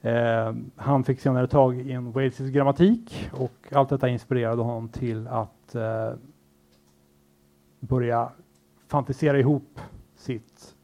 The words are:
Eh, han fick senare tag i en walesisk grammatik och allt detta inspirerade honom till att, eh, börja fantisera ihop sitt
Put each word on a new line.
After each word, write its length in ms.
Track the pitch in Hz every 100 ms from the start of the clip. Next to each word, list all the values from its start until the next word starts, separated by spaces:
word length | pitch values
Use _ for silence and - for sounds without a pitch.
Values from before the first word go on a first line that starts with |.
Eh, 540 | 117 117 117 113 113 117 120 -
han 280 | - 139
fick 160 | 127 131
senare 260 | 143 127 127
tag 340 | 143 131 123
i 120 | 131
en 200 | 127 123
walesisk 400 | 120 135 120 135
grammatik 800 | 135 139 139 185 233 - - -
och 400 | 131 127 - -
allt 160 | 143 135
detta 200 | 135 127
inspirerade 540 | 120 - 127 117 117
honom 260 | 117 117 113
till 400 | - 123 110 113
att, 460 | 123 107 _ _
eh, 380 | 123 110 113 110 123 135 _ _ _ _ _ _ _ _ _ _ _ _ _ _ _
börja 520 | 110 127 120 117 113 - - _ _ _ _
fantisera 520 | 147 135 135 151 139
ihop 420 | 127 143 - - - - -
sitt 600 | _ - 117 - _ - _